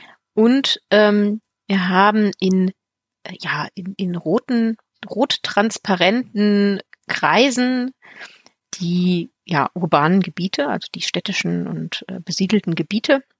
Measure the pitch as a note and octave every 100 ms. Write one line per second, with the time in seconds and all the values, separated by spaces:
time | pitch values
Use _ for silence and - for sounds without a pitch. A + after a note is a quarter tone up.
0 | - - _ - A3 C4+ C4+ - - G#3
1 | G#3 G#3 G#3 A3 _ _ - G3 F3+ F#3
2 | G3+ G#3+ G#3 - F#3+ F#3 F#3 - _ _
3 | _ _ - F3+ D3+ D3+ - - F3+ G3
4 | F#3 F3 D#3 A3 - A#3+ A3+ A3+ _ -
5 | G3+ G#3 C#4 - - - G#3+ - - F#3
6 | F3+ A#3+ B3 G3+ G#3 G3+ G3+ G3 - _
7 | - - D3 F3+ C#4 A#3+ B3 B3+ B3+ -
8 | - - - - _ _ - - E3+ F3+
9 | F3+ F3 E3+ _ - D3+ C3+ F3+ E3+ D3+
10 | D3+ G3 F3+ - F3+ - C#4+ F#3 - E3+
11 | - F3+ - F#3 E3+ - - D#3+ E3 -
12 | - F#3 - - F#3+ G#3 F3+ E3 D#3+ G#3+
13 | - C#4 -